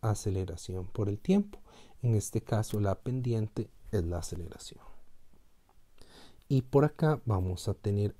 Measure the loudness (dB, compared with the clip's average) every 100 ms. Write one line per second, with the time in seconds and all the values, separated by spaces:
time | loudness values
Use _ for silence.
0 | -2 0 0 -2 -2 -6 -8 -8 -4 -2
1 | -2 0 4 4 2 -6 -20 -20 -20 -2
2 | 2 2 2 -4 0 -2 0 0 2 0
3 | -2 -2 0 0 -2 -4 -6 -10 -4 0
4 | 0 -2 -4 -6 -8 -12 -16 -16 -16 -14
5 | -14 -18 -18 -20 -20 -20 _ -20 -20 -20
6 | -20 -20 -20 -12 0 2 4 4 4 4
7 | 2 2 2 2 2 -2 -4 -2 0 2
8 | 0